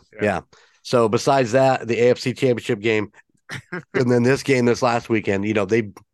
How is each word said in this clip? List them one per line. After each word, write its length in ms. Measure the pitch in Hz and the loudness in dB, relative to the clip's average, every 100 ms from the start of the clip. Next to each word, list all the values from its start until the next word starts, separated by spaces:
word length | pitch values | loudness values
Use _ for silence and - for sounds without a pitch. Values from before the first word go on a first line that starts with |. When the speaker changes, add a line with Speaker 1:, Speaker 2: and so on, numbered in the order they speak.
| _ | _
Speaker 1:
yeah, 40 | 107 | -6
Speaker 2:
Yeah. 40 | |
Speaker 1:
yeah. 180 | 104 87 - _ _ _ | -4 -4 -8 _ _ _
So 260 | - 123 113 | -2 0 2
besides 440 | 120 - 139 113 | 0 2 0 2
that, 360 | 131 135 127 117 | 2 2 0 -2
the 120 | 113 | 2
A 100 | 123 | 2
F 80 | 117 | 2
C 140 | 131 | -2
Championship 460 | 107 131 113 - 110 | -2 0 0 -2 -4
game, 320 | 113 110 104 _ _ _ - | 0 -2 -2 _ _ _ -16
Speaker 2:
<laughs> 440 | - - 180 - | -16 -12 -16 -6
Speaker 1:
and 160 | - 123 | -2 2
then 120 | 120 | 2
this 180 | 120 135 | 2 2
game 240 | - 127 120 | 2 2 2
this 160 | 110 | 2
last 280 | 123 120 - | 0 -2 -2
weekend, 360 | 110 104 98 104 | -2 0 -2 -2
you 80 | |
know, 120 | 107 98 | -2 0
they, 260 | 117 104 - - | 0 -2 -10 -10